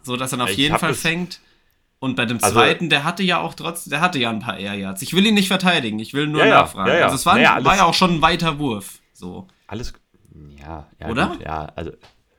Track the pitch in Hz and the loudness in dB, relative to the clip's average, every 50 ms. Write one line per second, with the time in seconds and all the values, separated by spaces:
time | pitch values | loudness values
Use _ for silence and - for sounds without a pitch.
0 | - 127 123 123 131 127 143 123 123 113 98 117 139 151 - - 175 160 135 - | -8 -8 -6 -6 -4 -6 -4 -2 -2 -2 0 2 2 2 2 2 2 0 -2 -2
1 | - 165 165 175 180 170 - - _ _ _ _ _ _ _ _ _ _ _ _ | -2 -2 -2 -2 -4 -8 -10 -16 _ _ _ _ _ _ _ _ _ _ _ _
2 | 131 131 127 127 120 113 123 110 107 101 98 120 123 147 165 165 180 151 156 139 | -6 -6 -4 -2 -2 -2 -2 0 0 2 4 4 4 4 2 0 0 0 0 0
3 | 139 165 180 - 196 180 175 165 160 165 - - 151 165 170 - - - 143 147 | 0 -2 -4 -2 -2 0 0 0 -2 -6 -8 -10 -10 -10 -10 -10 -10 -6 -4 -2
4 | 170 180 147 139 120 117 113 107 123 120 95 85 98 101 101 101 98 95 98 - | 0 0 0 0 -2 -2 -2 -4 -6 -8 -8 -8 -8 -8 -8 -6 -8 -8 -8 -8
5 | - - 160 180 196 226 214 202 190 190 202 180 180 185 175 160 127 110 107 107 | -8 -2 2 2 4 4 4 4 2 2 0 0 2 2 2 2 0 -2 -4 -6
6 | 113 - - 139 151 151 151 151 165 220 202 120 85 80 - - 95 113 147 170 | -8 -6 -4 -4 -4 -2 0 2 4 6 6 6 6 4 0 -2 0 2 4 4
7 | 143 98 87 - - 170 185 123 156 147 90 - 131 156 185 202 190 - - - | 4 2 2 0 2 2 4 6 6 6 4 4 4 4 4 4 4 2 4 4
8 | 190 180 175 151 151 160 175 170 170 160 151 143 147 131 110 101 - - - - | 2 2 2 2 2 2 2 2 0 -2 -2 -2 -4 -4 -4 -4 -8 -12 -18 -20
9 | _ _ _ - 92 90 90 90 95 92 _ _ _ - 101 113 123 - - - | _ _ _ -16 -16 -14 -14 -14 -16 -18 _ _ _ -14 -10 -10 -10 -10 -10 -14
10 | _ _ _ _ _ _ - 76 76 73 71 71 71 78 80 78 76 - _ _ | _ _ _ _ _ _ -20 -20 -20 -20 -20 -20 -16 -16 -16 -16 -16 -20 _ _
11 | 80 80 - 131 180 - 349 - - 76 78 78 76 - - - 82 76 - - | -10 -6 -4 -2 -2 -4 -4 -8 -10 -8 -8 -8 -8 -10 -10 -10 -10 -10 -12 -14
12 | - - _ _ _ _ _ | -20 -20 _ _ _ _ _